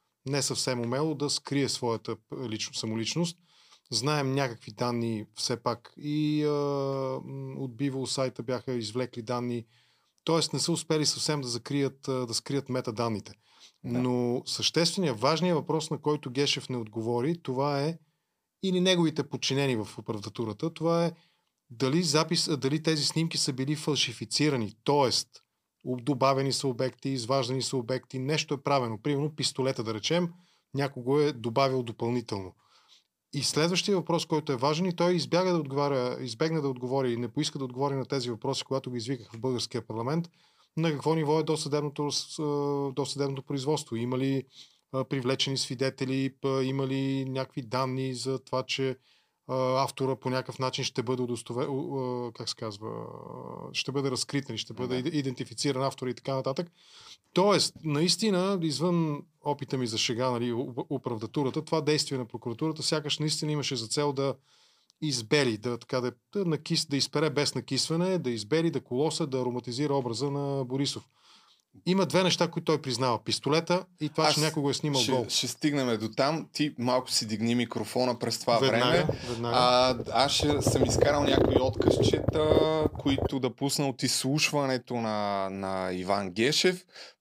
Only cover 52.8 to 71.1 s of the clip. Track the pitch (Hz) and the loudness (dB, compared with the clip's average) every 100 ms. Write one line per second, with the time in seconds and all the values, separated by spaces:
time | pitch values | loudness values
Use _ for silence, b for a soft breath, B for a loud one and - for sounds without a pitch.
52.8 | 110 113 113 - - 123 - - - - | -10 -10 -10 -14 -14 -12 -12 -12 -8 -6
53.8 | - 135 135 127 - 143 135 110 - 113 | -2 -2 0 -2 -2 -4 -4 -8 -8 -6
54.8 | 123 127 139 151 135 123 127 113 147 131 | -2 -2 -2 -2 -2 -4 -8 -4 -2 0
55.8 | 135 - 127 120 - 135 131 139 170 B | -2 -2 -6 -6 -4 -2 -2 -4 -6 B
56.8 | B B B B _ - 202 175 - - | B B B B _ 4 6 6 2 -2
57.8 | 160 143 175 - 220 180 190 196 165 131 | -2 2 2 2 2 2 2 0 0 0
58.8 | 175 175 160 143 - _ 147 147 135 135 | 2 2 2 -2 -8 _ -4 -4 -2 -2
59.8 | 120 110 - 117 127 120 120 117 131 123 | 0 0 0 2 2 2 0 -2 -4 -6
60.8 | - 139 131 113 110 151 131 156 156 160 | -4 -4 -4 -4 -4 -2 0 -2 -2 0
61.8 | 147 151 - 131 117 113 123 113 160 156 | 2 2 0 -4 -6 -8 -6 -4 -4 -2
62.8 | - 156 147 - 151 147 151 151 127 127 | -2 0 -2 -2 -2 -2 -2 -2 -2 -4
63.8 | 110 - 147 135 139 - b b b b | -4 -2 0 0 -2 -4 b b b b
64.8 | b - 151 123 107 151 127 110 120 117 | b -6 -4 -2 2 4 4 2 -2 -6
65.8 | - 131 120 - _ 208 175 151 156 160 | -2 -2 -2 -4 _ -2 0 0 0 -2
66.8 | - 139 - 147 151 131 139 131 - 131 | 0 0 0 2 2 2 0 -2 -2 -2
67.8 | - 165 185 180 127 113 104 160 165 135 | 0 0 0 0 0 -4 0 2 2 -2
68.8 | - 123 151 156 151 131 123 123 123 120 | -2 0 0 0 -2 0 -2 -4 -6 -2
69.8 | 147 139 120 113 139 143 139 139 123 135 | 0 0 0 -2 -2 -2 -2 -2 -2 -2
70.8 | 139 - - | -2 -4 -10